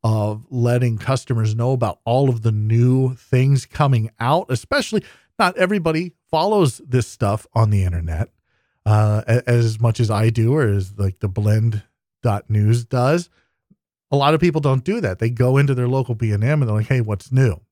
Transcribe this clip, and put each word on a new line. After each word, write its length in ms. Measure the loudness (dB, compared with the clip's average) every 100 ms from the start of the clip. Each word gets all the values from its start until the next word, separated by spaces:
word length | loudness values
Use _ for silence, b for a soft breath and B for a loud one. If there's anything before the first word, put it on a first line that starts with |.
of 440 | 0 -2 -2 -6 -8
letting 480 | -4 0 0 0 -2
customers 580 | -4 -4 -2 -2 0
know 180 | 0 -2
about 280 | 0 -2 -4
all 260 | -2 0 2
of 120 | 0
the 100 | -2
new 640 | -2 0 2 4 2 0 -4
things 500 | _ 0 2 2 -2
coming 440 | -2 0 2 -2 _
out, 280 | -2 -2 -2
especially 560 | -6 -2 -4 -2 -6 B B B _
not 200 | -2 0
everybody 540 | 0 0 -2 -4 -6 _ _
follows 480 | -2 2 2 2 -2
this 280 | -4 -2 -2
stuff 400 | -4 -2 -2 -4
on 180 | 0 2
the 140 | 2
internet, 460 | 0 -2 -6 -6 -6 _ _ _ _ _ 0
uh, 360 | 2 2 0 0
a-, 220 | -2 2
as 300 | 0 0 0
much 200 | -2 0
as 100 | -2
I 200 | 0 0
do, 240 | 0 0
or 120 | 2 2
as, 280 | 0 -4 -4
like, 220 | -4 -4
the 100 | -6
blend 540 | -2 0 2 0 -2 -10 _ _ _
dot 260 | -4 -4 -2
news 360 | 0 2 2
does. 440 | 0 -2 0 0 -4 _ _ _ _ _ _ _ _
A 40 | 0
lot 180 | 2
of 60 | 2
people 200 | 2 0
don't 240 | 0 0
do 160 | -2 -2
that. 180 | -4 -2
They 120 | -4
go 260 | 0 2 4
into 180 | 2
their 140 | 0 0
local 260 | -2 -2
B 160 | -4 -2
and 140 | 0
M 180 | 0 0
and 60 | 0
they're 80 | -2
like, 100 | 0
"Hey, 140 | 0
what's 320 | 0 -4 -2
new?" 280 | 2 2 0 _